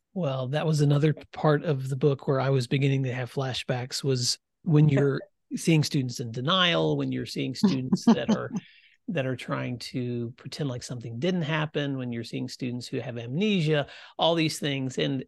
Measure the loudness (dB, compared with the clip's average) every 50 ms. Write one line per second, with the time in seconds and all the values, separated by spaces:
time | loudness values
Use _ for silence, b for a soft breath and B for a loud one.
0 | _ _ -6 -4 -2 -2 -2 -2 -4 -2 -2 0 0 2 2 4 4 6 6 6
1 | 4 4 2 0 -6 -16 -4 2 4 4 4 4 4 0 -2 -2 -2 -4 -2 2
2 | 2 2 2 2 0 0 0 2 2 2 2 2 2 2 0 2 2 4 2 2
3 | 0 -2 -2 -4 -6 -6 -4 -4 -4 -4 -4 -6 -4 -4 -4 -4 -4 -6 -6 -4
4 | 0 0 0 0 0 -2 -4 -4 _ _ _ _ 0 4 6 6 8 8 6 6
5 | 4 4 2 0 -4 -10 _ _ _ -10 -10 -2 2 4 4 4 4 2 0 -2
6 | -2 -2 -4 -8 -8 -8 -8 -4 -2 0 2 2 4 2 2 2 2 2 0 0
7 | -2 -2 -4 -4 -6 -6 -6 -6 -4 -6 0 2 2 2 4 2 0 0 -2 2
8 | 4 4 4 4 4 0 -2 -2 -2 -6 -8 -10 B B B B B B B B
9 | _ -6 -4 -2 -2 -2 -4 -4 -6 -6 -6 -4 -4 -6 -6 -8 -10 -8 -6 -6
10 | -4 -4 -4 -4 -6 -6 -8 -12 -16 -12 -8 -4 -4 -4 -4 -6 -8 -10 -10 -10
11 | -10 -10 -8 -4 -2 0 0 0 0 0 0 0 -2 -2 -2 -2 -2 -2 -2 -4
12 | -4 -4 -6 -6 -6 -6 -6 -6 -6 -8 -8 -6 -6 -6 -6 -6 -8 -6 -6 -6
13 | -6 -6 -8 -8 -8 -6 -2 0 0 2 2 2 2 2 2 0 0 B B B
14 | B B B B 2 2 2 2 0 0 -2 -4 -4 -4 -4 -4 -4 -4 -2 -2
15 | -2 -2 -2 -4 -6